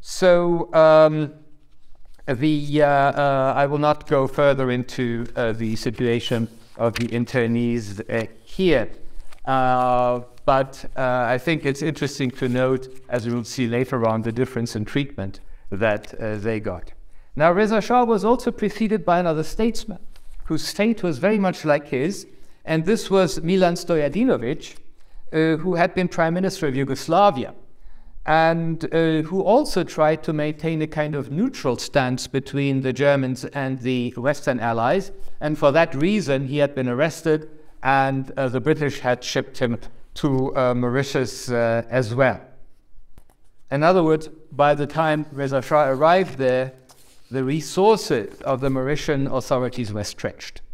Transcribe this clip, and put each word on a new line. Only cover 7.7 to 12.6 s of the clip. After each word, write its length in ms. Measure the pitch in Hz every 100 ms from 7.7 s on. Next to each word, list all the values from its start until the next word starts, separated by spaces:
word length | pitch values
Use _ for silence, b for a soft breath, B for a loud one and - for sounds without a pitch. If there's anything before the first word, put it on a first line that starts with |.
| 120 101 98 -
uh, 160 | 117 110 -
here. 460 | - - 185 143 107 - b b b b
Uh, 760 | - 131 127 127 127 123 123 123 120 - -
but, 380 | 135 135 - - -
uh, 280 | 131 127 120
I 40 | 123
think 280 | 143 160 143
it's 160 | 139
interesting 480 | 160 143 143 - 135
to 160 | - 131
note, 400 | 123